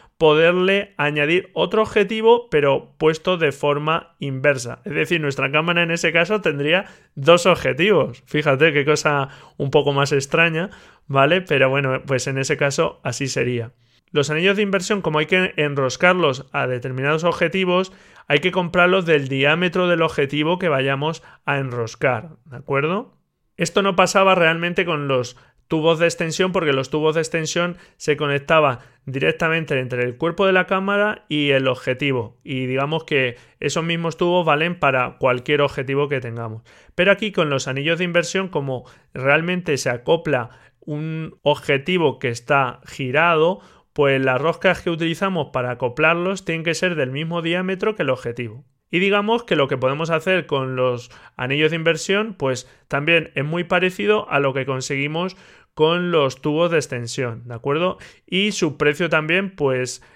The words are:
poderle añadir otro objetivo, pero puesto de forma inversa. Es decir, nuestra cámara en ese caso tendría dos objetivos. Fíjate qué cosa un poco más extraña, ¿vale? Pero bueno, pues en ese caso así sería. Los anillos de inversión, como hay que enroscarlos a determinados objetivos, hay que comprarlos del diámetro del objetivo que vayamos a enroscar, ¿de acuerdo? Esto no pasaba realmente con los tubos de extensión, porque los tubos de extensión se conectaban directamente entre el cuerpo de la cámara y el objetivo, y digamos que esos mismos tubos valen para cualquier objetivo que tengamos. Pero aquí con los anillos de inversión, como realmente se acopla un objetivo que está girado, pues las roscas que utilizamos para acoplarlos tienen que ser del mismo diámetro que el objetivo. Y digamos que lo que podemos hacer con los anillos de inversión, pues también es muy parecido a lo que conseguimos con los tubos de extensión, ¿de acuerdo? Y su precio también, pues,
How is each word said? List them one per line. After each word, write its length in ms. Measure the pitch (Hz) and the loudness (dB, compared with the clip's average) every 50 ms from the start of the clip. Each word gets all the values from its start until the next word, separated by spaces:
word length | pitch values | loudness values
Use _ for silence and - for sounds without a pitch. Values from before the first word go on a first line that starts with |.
| - _ _ - | -20 _ _ 2
poderle 760 | 156 156 151 156 165 170 175 180 185 190 196 202 202 202 _ | 4 6 6 6 6 6 4 4 2 2 2 0 -2 -4 _
añadir 540 | - 143 147 147 151 147 147 165 180 180 - - | -4 -2 -2 0 0 0 2 2 0 0 -2 -2
otro 280 | - - 180 180 214 | -2 -2 0 2 0
objetivo, 680 | 220 208 - 220 208 190 220 220 220 226 233 233 240 - | 0 2 2 0 0 0 0 2 4 6 6 4 4 0
pero 460 | - 151 143 139 135 131 135 - _ - | 0 2 4 4 2 0 -2 -6 _ 0
puesto 400 | 156 156 160 160 - 185 185 170 | 2 2 2 2 0 -2 0 2
de 140 | 165 147 | 2 0
forma 640 | 135 - - 147 143 143 151 156 160 170 - - _ - | 0 0 0 0 0 0 0 0 -2 -2 -4 -8 _ -10
inversa. 640 | - 139 135 131 131 147 143 127 117 120 117 - - | -8 -8 -4 0 2 2 2 0 -2 -10 -12 -12 -10
Es 80 | 208 143 | -6 -4
decir, 260 | 156 156 - 175 165 | -2 -2 0 0 0
nuestra 320 | 156 143 135 139 135 131 | 0 -2 -2 -2 -2 0
cámara 320 | 139 151 160 170 175 170 170 | 0 0 0 0 0 0 0
en 80 | 165 | 0
ese 220 | 165 165 - 165 160 | 0 0 0 0 2
caso 260 | 170 170 165 214 214 | 2 2 2 0 -2
tendría 460 | - 170 147 139 143 151 160 185 202 - - - _ _ - | 0 -2 -2 -2 0 0 0 0 0 -4 -12 -20 _ _ -12
dos 320 | - 135 147 170 175 175 190 | 0 4 6 6 6 6 4
objetivos. 760 | 175 - - 135 127 131 165 208 208 165 120 104 117 - _ - | 2 2 2 -2 0 0 2 4 4 4 2 0 -2 -10 _ -4
Fíjate 440 | - 151 151 156 139 131 147 165 | -4 -2 2 2 2 4 4 4
qué 140 | 143 143 139 | 4 2 2
cosa 440 | 143 151 147 - 156 147 143 135 135 - - - - _ - | 2 2 2 2 0 0 0 0 -2 -6 -14 -20 -18 _ -8
un 140 | 143 139 | -2 2
poco 200 | 135 151 143 143 | 2 2 4 2
más 200 | 143 139 139 139 | 2 2 2 2
extraña, 580 | 151 139 131 - - 165 165 170 160 160 175 196 - - - - - _ _ - | 0 0 -2 0 0 2 2 2 0 -2 -6 -6 -8 -14 -20 -20 -20 _ _ -2
¿vale? 340 | 139 135 135 147 170 185 | 2 4 4 4 4 2
Pero 280 | 180 - 156 139 135 131 | 0 0 2 2 4 4
bueno, 320 | 131 139 143 131 131 131 - | 2 2 0 0 -2 -2 -2
pues 220 | 135 139 127 - 143 | -2 -2 -2 -2 -2
en 100 | 135 135 | -4 -4
ese 200 | 135 131 147 135 | -2 -2 -2 0
caso 440 | 147 139 139 - 165 160 - - - | 0 0 0 0 -2 -2 -2 -6 -8
así 240 | 131 120 - 139 131 | -8 -6 -4 -6 -4
sería. 460 | - 131 127 123 123 117 113 117 - _ _ _ _ _ _ _ | -2 -2 -2 -2 -2 -4 -6 -8 -12 _ _ _ _ _ _ _
Los 180 | - 147 143 143 | -2 0 0 0
anillos 260 | 151 156 170 190 202 | 0 0 2 2 2
de 80 | 202 214 | 2 0
inversión, 380 | 196 190 196 185 - 214 202 | 0 0 -2 -2 -2 -2 -2
como 180 | 175 170 151 151 | -2 -2 0 0
hay 60 | 156 | 0
que 280 | 151 190 185 185 190 - - | 0 0 0 0 0 -2 -2
enroscarlos 880 | 151 147 143 139 135 127 - - - 180 185 185 170 147 131 123 - _ - | -2 -2 -2 -2 -2 -2 -2 2 2 2 4 4 2 0 0 -2 -6 _ -6
a 140 | 143 131 127 | -4 -4 -4
determinados 560 | 127 123 117 135 127 127 131 143 151 160 160 | -4 -4 -6 -6 -6 -4 -2 0 0 0 0
objetivos, 680 | 175 170 - 175 165 165 190 185 180 175 180 185 185 - - - - - - - - | 0 0 0 0 0 0 0 0 2 2 0 0 -2 -6 -20 -20 -20 -20 -14 -6 -2
hay 100 | 147 147 | -2 0
que 140 | 147 180 | 0 0
comprarlos 540 | 175 185 180 170 170 180 175 180 180 190 180 | -2 -2 -2 0 2 2 4 4 4 2 2
del 220 | 165 165 147 139 135 | 2 2 2 2 0
diámetro 600 | 135 135 135 143 151 170 180 180 160 185 180 180 | -2 0 2 2 2 2 0 0 0 0 0 2
del 140 | 175 165 165 | 2 2 0
objetivo 560 | 156 160 - 143 139 143 147 151 156 175 180 | 0 0 0 -2 0 0 -2 0 0 0 0
que 100 | 190 175 | 0 0
vayamos 540 | 147 135 135 135 139 135 143 156 165 - - - - _ _ | 0 0 0 0 -2 -2 -2 -4 -4 -6 -12 -20 -20 _ _
a 120 | - 143 139 | -4 -4 -2
enroscar, 800 | 139 131 120 120 117 110 - - - 135 123 110 - 165 156 - _ | -4 -4 -4 -6 -6 -6 -4 -2 0 0 0 -2 -4 -10 -18 -20 _
¿de 120 | - 135 156 | -20 -18 -14
acuerdo? 600 | 135 - 139 139 139 156 180 208 262 - _ _ _ _ _ _ _ _ _ - | -8 -4 -2 0 0 0 -2 -4 -6 -8 _ _ _ _ _ _ _ _ _ -6
Esto 240 | 180 - - 208 | -4 -2 0 0
no 140 | 196 196 190 | 0 2 4
pasaba 400 | 180 185 180 - 208 190 190 190 | 2 2 4 4 4 4 4 4
realmente 500 | 180 170 160 165 165 170 175 175 190 185 | 4 4 2 2 0 -2 -4 -2 -2 -2
con 220 | 170 165 147 143 143 | -2 -2 -4 -2 0
los 300 | 135 127 120 117 - _ _ _ _ _ _ - | 0 0 -2 -4 -8 _ _ _ _ _ _ -4
tubos 300 | - 160 156 165 165 156 | -2 0 2 2 2 4
de 80 | 170 | 2
extensión, 460 | 170 165 - 175 160 156 - 190 185 | 0 0 0 -4 -4 -2 0 0 0
porque 220 | 180 190 160 147 139 | 0 0 0 2 0
los 180 | 135 131 - | 0 0 -2
tubos 240 | - 156 151 156 156 | -2 0 0 0 2
de 60 | 165 | 0
extensión 560 | 160 156 - 165 160 156 - 175 175 175 175 - - - _ - | 0 -2 -2 -4 -4 -2 -2 -2 -2 -2 -4 -8 -16 -20 _ -8
se 200 | - - 147 123 | -2 -2 -2 0
conectaban 640 | 151 143 143 143 139 - 165 160 151 143 123 117 - - _ _ _ - | 0 -2 -2 -2 0 2 4 4 4 4 2 -2 -8 -18 _ _ _ -10
directamente 720 | 127 135 147 156 160 160 175 160 160 165 160 143 156 131 | -6 -2 0 0 0 0 0 -2 0 -2 -2 -2 -2 -2
entre 240 | 127 123 127 123 123 | -2 -2 -4 -4 -2
el 120 | 123 120 | -4 -4
cuerpo 300 | 120 156 170 170 170 202 | -4 -4 -4 0 0 2
de 80 | 190 190 | 4 4
la 140 | 185 180 185 | 2 2 2
cámara 580 | 196 190 190 196 202 202 208 208 214 - _ - | 0 -2 0 0 0 0 0 0 -2 -4 _ -6
y 220 | 147 151 147 143 | -2 0 2 2
el 180 | 135 135 135 131 | 2 2 2 0
objetivo, 720 | 127 120 - - 127 123 147 143 135 127 110 107 - _ - | -2 -2 -2 -4 -4 -2 -2 -2 -2 -2 -4 -8 -12 _ -12
y 240 | - 143 131 131 127 | -8 -6 -6 -4 -4
digamos 360 | 127 131 139 143 160 160 160 | -2 -2 -2 -2 -2 -4 -4
que 340 | - 160 139 131 123 120 - - _ _ - | -2 -2 0 0 -2 -4 -8 -16 _ _ -8
esos 240 | - 147 139 175 160 | -6 -4 -4 -2 -2
mismos 320 | 165 170 165 170 165 160 | -2 -4 -4 -4 -4 -4
tubos 300 | - 180 175 175 180 175 | -2 0 2 2 2 2
valen 320 | 160 147 147 156 175 175 175 | 2 0 0 0 -2 -2 0
para 400 | - 143 131 131 123 123 - - | 0 0 2 2 0 -2 -4 -2
cualquier 440 | - 131 127 123 120 - 151 143 | 0 0 0 0 0 0 0 2
objetivo 460 | 143 139 - - 131 123 135 139 147 139 | 2 0 -2 -4 -6 -4 -2 -2 -2 -2
que 120 | 143 131 | -4 -6
tengamos. 420 | 123 120 113 117 117 113 110 113 - _ - - - _ _ | -6 -8 -10 -10 -10 -10 -12 -14 -16 _ -20 -20 -20 _ _
Pero 180 | - - 190 | 0 2 2
aquí 200 | 202 196 220 214 | 2 2 0 -4
con 180 | 190 - 170 151 | -2 -2 0 0
los 180 | 143 131 127 135 | 0 -2 -2 -4
anillos 300 | 131 135 143 156 165 160 | -6 -4 -2 -2 -2 -2
de 80 | 185 | -2
inversión, 440 | 175 170 175 165 165 - 190 196 185 | -2 0 0 0 0 -2 -4 -4 -4
como 360 | 190 156 139 135 131 123 - - - _ _ _ | -4 -6 -4 -4 -6 -8 -10 -14 -20 _ _ _
realmente 680 | - - 127 135 143 156 160 175 180 180 175 170 147 127 | -10 -4 0 2 2 2 2 0 -2 -2 -2 -2 -2 -2
se 120 | - 147 | -2 -2
acopla 640 | 123 120 - - 160 160 165 160 143 123 117 117 - - _ _ _ _ | -4 -4 -2 0 0 0 0 0 -2 -2 -2 -4 -12 -20 _ _ _ _
un 580 | _ - 151 147 156 160 160 160 160 156 - - | _ -10 -8 -8 -6 -6 -8 -8 -10 -12 -12 -4
objetivo 760 | - 143 147 - - - 147 139 139 180 180 180 165 143 127 - | 0 0 0 0 0 0 0 0 0 0 0 2 2 2 0 0
que 100 | - 127 | -4 -4
está 500 | 117 117 - - 156 139 135 123 120 - - | -4 -4 -2 0 2 2 2 0 -4 -8 -14
girado, 720 | - - - 139 127 123 143 165 170 170 156 156 170 190 202 - - _ _ _ _ | -16 -12 -8 -6 -2 0 2 2 4 4 4 4 2 2 -2 -6 -20 _ _ _ _
pues 320 | _ - 143 143 139 135 135 | _ 2 2 4 4 2 2
las 160 | 131 127 127 | 2 0 0
roscas 440 | 143 160 160 - - 190 175 - - | 0 -2 -2 0 2 0 0 0 -2
que 80 | 180 | -4
utilizamos 560 | 170 156 165 165 165 - 202 196 190 170 139 - | -4 -2 -2 -4 -2 -2 -2 -2 -2 -2 -4 -4
para 200 | - 131 123 123 | -4 -4 -4 -4
acoplarlos 760 | 123 120 131 123 120 - 151 156 170 170 175 185 196 185 190 | -4 -2 -4 -4 -2 0 2 2 2 2 0 -2 -4 -4 -4
tienen 180 | - 165 160 160 | -6 -6 -4 -2
que 120 | 170 165 | -4 -2
ser 180 | 156 - 185 175 | 0 0 -2 0
del 160 | 151 139 127 | 0 -2 -2
mismo 320 | 131 143 160 165 170 170 | -4 -6 -6 -6 -4 -4
diámetro 540 | 160 165 170 180 185 185 190 185 208 214 214 | -2 -2 -2 -2 -2 -4 -4 -2 -2 -2 -2
que 80 | - 175 | -2 -2
el 80 | 135 | -2
objetivo. 540 | 127 - - 120 117 127 123 113 104 127 147 _ _ _ _ _ | -2 -2 -4 -8 -8 -8 -8 -10 -12 -14 -20 _ _ _ _ _
Y 80 | - 175 | -2 0
digamos 440 | 185 196 196 208 202 208 226 240 233 | 2 2 2 0 0 0 0 -2 0
que 120 | - 175 | 0 0
lo 120 | 156 139 135 | 2 2 0
que 100 | 143 127 | 0 0
podemos 320 | 123 131 139 147 165 165 | -2 -2 -2 -2 -2 -2
hacer 360 | 165 160 156 185 185 180 147 | -2 -2 0 0 0 0 0
con 300 | - 151 139 131 131 131 | -2 -2 -4 -2 -2 -2
los 360 | 127 127 127 123 120 117 - - - - - _ | 0 0 0 0 -2 -6 -12 -20 -20 -20 -18 _
anillos 360 | - 123 127 139 147 156 156 | -8 -6 -4 0 2 0 0
de 60 | 160 165 | 0 0
inversión, 580 | 160 165 165 156 - - 190 202 214 226 190 | 0 0 0 0 0 -2 0 0 -2 -2 -4
pues 340 | - 139 131 131 123 - - - _ _ - | -4 -2 -2 -2 -4 -6 -12 -20 _ _ -6
también 440 | - 139 143 156 170 165 156 - - | -6 -4 0 2 2 2 2 -2 -4
es 80 | - 139 | -6 -4
muy 200 | 151 160 175 175 | -4 -4 -4 -4
parecido 640 | 175 190 180 180 185 180 - 202 202 214 214 - - | -2 0 0 0 0 -2 -2 0 0 0 0 0 -2
a 100 | - 143 | -2 0
lo 140 | 143 135 127 | 0 0 -2
que 120 | 135 131 | -2 -4
conseguimos 720 | 131 135 131 127 - 143 139 139 147 151 165 180 185 180 - - - - - _ _ _ | -4 -4 -6 -6 -6 -6 -4 -4 -4 -4 -4 -6 -6 -8 -10 -20 -20 -20 -20 _ _ _
con 380 | - 156 156 170 175 180 175 | 2 2 2 4 2 0 0
los 280 | 170 160 143 135 131 - | 2 2 2 2 0 -2
tubos 300 | - 151 147 156 170 175 | -4 -2 0 2 2 2
de 60 | 170 160 | 2 0
extensión, 680 | 143 - - 123 120 117 - - 131 120 113 113 117 120 | -2 -2 -4 -8 -8 -8 -6 -6 -6 -6 -6 -10 -12 -14
¿de 80 | 120 | -12
acuerdo? 420 | 113 - 139 139 156 175 185 - - - - - _ _ | -8 -4 -4 -2 -2 -2 -2 -4 -6 -12 -20 -20 _ _
Y 280 | - - 180 196 214 202 | -4 -2 0 0 0 0
su 240 | - 185 156 135 - | 0 -2 -2 0 0
precio 320 | 151 147 151 - 180 165 | 0 0 0 0 0 0
también, 460 | 165 156 156 156 165 185 196 190 190 | 0 0 0 0 0 -2 -2 -4 -4
pues, 460 | - 147 139 131 127 127 123 - - - - _ | -2 -2 0 0 0 -2 -6 -8 -12 -16 -20 _